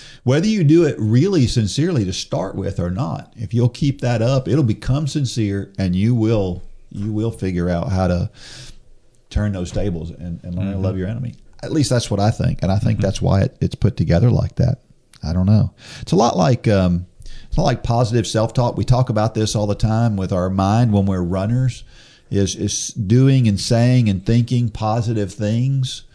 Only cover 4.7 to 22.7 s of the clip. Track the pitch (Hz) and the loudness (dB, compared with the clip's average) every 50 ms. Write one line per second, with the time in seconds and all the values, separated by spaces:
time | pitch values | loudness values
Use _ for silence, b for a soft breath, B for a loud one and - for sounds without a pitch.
4.7 | 104 - - - 127 143 156 135 - 151 139 120 - 120 107 98 101 98 95 - | 0 -2 -2 -2 -2 -2 -2 -4 -4 -4 -4 -4 -2 -2 -2 -2 -2 -4 -6 -8
5.7 | - - 98 92 90 92 101 117 127 117 110 110 117 107 98 92 87 90 - - | -6 -4 -2 0 0 0 2 2 2 2 2 2 2 0 0 -2 -4 -8 -10 -14
6.7 | - - - - - - 101 107 107 107 110 113 113 - 98 95 92 87 87 90 | -18 -20 -20 -16 -10 -8 -6 -4 -4 -4 -4 -4 -4 -4 -4 -4 -2 -2 -2 0
7.7 | 87 85 82 - 95 92 92 90 90 87 90 - B B B B B B B B | 0 0 0 0 0 2 2 2 2 0 -2 -4 B B B B B B B B
8.7 | B B B - - - _ _ _ _ _ - - - 107 104 98 92 87 80 | B B B -20 -20 -20 _ _ _ _ _ -6 -4 -2 -2 -2 -2 -4 -6 -6
9.7 | - 90 92 101 87 80 80 82 - - 82 87 85 85 - 90 87 90 98 98 | -4 -2 -2 -2 -2 -4 -6 -10 -12 -10 -10 -10 -10 -10 -10 -8 -6 -4 -4 -4
10.7 | 98 92 95 95 98 95 92 92 117 113 - - - - - - - - - - | -4 -2 -2 -2 -2 -2 -4 -4 -6 -6 -6 -8 -10 -12 -18 -20 -20 -14 -10 -4
11.7 | - 160 135 - 131 120 - - 107 98 101 - - - 90 87 82 - - 90 | -2 0 0 2 0 0 0 -2 -2 0 2 2 2 0 0 -2 -2 -2 0 0
12.7 | 95 98 - - 104 101 95 95 92 - 90 90 90 98 95 - - - - 90 | 0 2 2 0 0 0 0 0 0 0 0 2 2 2 2 0 0 -2 -4 -4
13.7 | - - - 104 - - 85 - 85 85 - 123 - - - - - - - - | -2 0 0 0 2 2 2 2 4 4 6 4 4 4 2 0 -2 0 0 0
14.7 | - - _ _ _ _ _ _ _ - - - 85 90 92 98 107 107 101 95 | 0 -2 _ _ _ _ _ _ _ -10 -6 -2 0 2 4 4 6 4 4 2
15.7 | - B B B B B B - - 190 226 240 - - 165 151 123 - - 117 | -2 B B B B B B 0 2 2 4 4 2 2 2 2 2 2 2 2
16.7 | 104 95 92 90 87 87 90 - _ - - B B B B B B - - 139 | 4 4 4 4 2 0 -2 -6 _ -20 -16 B B B B B B 0 2 2
17.7 | 123 - - - 117 117 127 104 117 120 - - - 110 110 117 - - 123 120 | 0 0 -2 -2 0 0 0 2 0 0 -2 0 0 -2 -2 0 0 0 0 0
18.7 | - - 98 - - 123 131 - 110 107 107 107 - 110 107 104 - 110 104 101 | 0 -2 0 2 2 2 2 0 0 0 0 0 0 -2 -2 -2 -2 -2 -2 -2
19.7 | 101 - - 110 110 110 117 117 107 95 95 90 98 90 90 92 95 98 95 98 | -2 -2 0 0 0 2 0 0 0 -2 -2 -2 -2 -2 -2 -2 0 0 0 2
20.7 | 104 113 123 117 104 101 98 98 95 92 90 85 95 92 95 107 120 127 131 127 | 2 2 2 2 2 2 2 2 0 -2 -2 -2 -2 -2 -2 0 0 0 0 -2
21.7 | - - - B B B B B B B B B - 101 98 90 - - 87 104 | -2 -4 -12 B B B B B B B B B -2 0 0 0 -2 -4 -4 -4